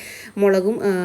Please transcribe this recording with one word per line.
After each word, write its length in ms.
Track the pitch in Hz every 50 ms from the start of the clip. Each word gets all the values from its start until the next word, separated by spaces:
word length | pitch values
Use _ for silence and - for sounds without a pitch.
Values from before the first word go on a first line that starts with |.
| - - - - - 220 -
മുളകും, 420 | 202 202 202 196 190 180 202 233 302 -
ആ, 80 | 202 190 180 180